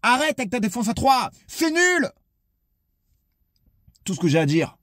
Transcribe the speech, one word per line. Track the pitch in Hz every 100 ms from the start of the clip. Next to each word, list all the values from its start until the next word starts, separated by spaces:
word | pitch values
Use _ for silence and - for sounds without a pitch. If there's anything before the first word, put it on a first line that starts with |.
Arrête | 226 254 302 -
avec | 233
ta | 247
défense | 214 240 214
à |
trois. | 190 262 262 214 - _
C'est | - 320
nul. | 320 359 349 233 - _ _ _ _ _ _ _ _ _ _ _ _ _ _ _ _ _ _
Tout | -
ce | 185
que | 170
j'ai | 156
à | 151
dire. | 160 151 _